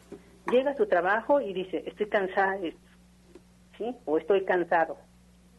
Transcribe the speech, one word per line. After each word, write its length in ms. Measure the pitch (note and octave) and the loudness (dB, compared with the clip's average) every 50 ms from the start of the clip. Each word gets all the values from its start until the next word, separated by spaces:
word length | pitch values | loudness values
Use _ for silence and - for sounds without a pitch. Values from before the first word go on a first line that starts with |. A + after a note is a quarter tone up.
| - - - - - - - - - - | -20 -20 -20 -20 -20 -20 -20 -14 -4 0
Llega 200 | A#3 B3 C4+ C#4+ | 2 2 2 2
a 60 | C#4 | 0
su 100 | C#4 G#3 | 0 0
trabajo 560 | - F#3 F3 E3+ F#3 G3+ A3+ A3+ - C#4+ C#4+ A#3+ | 2 2 2 2 2 2 0 2 2 2 2 2
y 100 | G3+ F3+ | 0 -4
dice, 320 | F#3 F#3 - - D3+ - | -6 -6 -4 -6 -6 -6
"Estoy 200 | - - - G#3 | -6 -6 -6 -4
cansada 500 | G#3 - G#3 F#3+ F#3 F#3+ G3+ G3 F#3+ F#3+ | 0 0 0 0 0 0 0 0 0 0
de 120 | G3+ F#3 D#3+ | -2 -6 -8
esto", 200 | - - - - - - _ - _ _ _ - - - - - - _ - _ - | -10 -10 -18 -20 -20 -20 _ -20 _ _ _ -20 -20 -20 -20 -20 -20 _ -20 _ -12
¿sí? 180 | - G3+ A#3+ B3+ - - | -8 -8 -8 -8 -8 -4
O 100 | - D3+ | 0 0
"Estoy 300 | D#3+ D#3+ - G3+ G3 F#3+ | 0 2 2 2 2 2
cansado. 500 | F#3+ F#3+ F3+ E3+ - F3+ E3 D#3+ D#3 C#3 - - - - - _ _ - _ _ _ _ | 2 0 0 0 2 2 2 0 0 -4 -10 -16 -20 -20 -20 _ _ -20 _ _ _ _